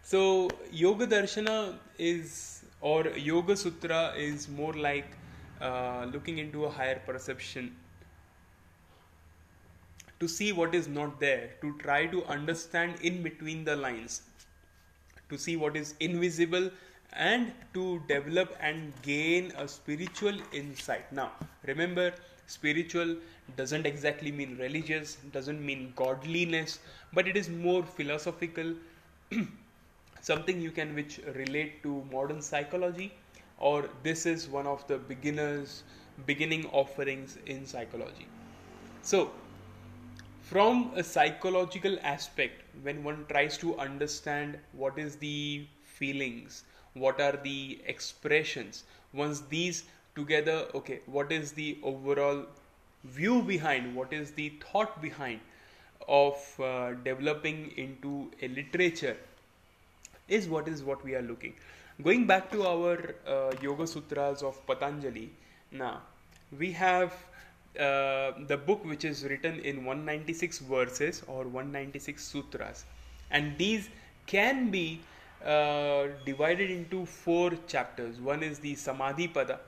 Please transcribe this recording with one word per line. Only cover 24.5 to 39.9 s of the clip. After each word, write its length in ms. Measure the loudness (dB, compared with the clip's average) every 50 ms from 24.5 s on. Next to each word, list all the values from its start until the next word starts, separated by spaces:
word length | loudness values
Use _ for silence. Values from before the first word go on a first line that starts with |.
| -6
religious, 600 | -6 -4 -4 -2 -4 -2 0 -2 -2 -2 -6 -12 -14 -16 -8
doesn't 320 | -8 -6 -4 -4 -6 -4 -4
mean 300 | -4 -4 -4 -6 -10 -2
godliness, 840 | 0 0 0 0 -2 -2 -2 0 2 2 2 2 0 0 -2 -8 -10 -12 -20 -20 -20 -18 0 2
but 140 | 2 2
it 80 | 4 2
is 140 | 0 0 0
more 340 | -4 0 2 4 4 4 2
philosophical, 920 | 0 -4 -4 -2 -2 -2 -2 -2 -4 -4 -2 -6 -4 -4 -4 -4 -4 -4 -6 -10 -18 -20 -20 -20 -20 -20 -20 -10 -2
<clears throat> 920 | 0 0 0 -2 -4 -16 -20 -20 -20 -20 -20 -20 -20 -20 -20 -20 -20 -12
something 380 | 0 0 0 0 2 0 0 0
you 120 | -2 -4
can 240 | -2 -4 -4 -2 -4
which 240 | -4 -6 -6 -10 -10 -10 -8 -6
relate 460 | -6 -6 -2 -2 -2 -2 -2 -6 -8 -6
to 200 | -4 -4 -4 -6 -4
modern 300 | -2 -2 -2 -2 -2 -6
psychology, 720 | -6 -2 -2 -2 -2 -2 -2 0 0 0 -2 -4 -8 -10 -12 -16 -20 -20 -20 -20 -20 -20 -8 2
or 300 | 4 4 4 4 0 -2 -8 -4 -2
this 220 | -2 -2 2 2
is 220 | 0 0 0 -2
one 200 | -4 -4 -2 0
of 180 | 0 -2 -4 -2
the 100 | -2 -2
beginners, 840 | -2 -2 -8 -10 -2 -2 -2 0 0 0 0 -2 -4 -6 -8 -12 -16 -16 -18 -20 -20 -20 -20 -18 -6 -2
beginning 400 | -2 0 0 2 0 0 -2 -2 2 4
offerings 640 | 4 4 4 0 -2 -2 -2 -2 -4 -8 -12 -14 -14 -8
in 200 | -8 -8 -8 -8
psychology. 640 | -8 -8 -8 -8 -6 -6 -8 -8 -8 -10 -14 -16 -16 -16 -18 -18 -18 -18 -18 -18 -18 -18 -18 -18 -18 -18 -12
So, 300 | 0 4 4 4 4 2 -2 -12 -16 -16 -18 -18 -18 -18 -18 -18 -18 -18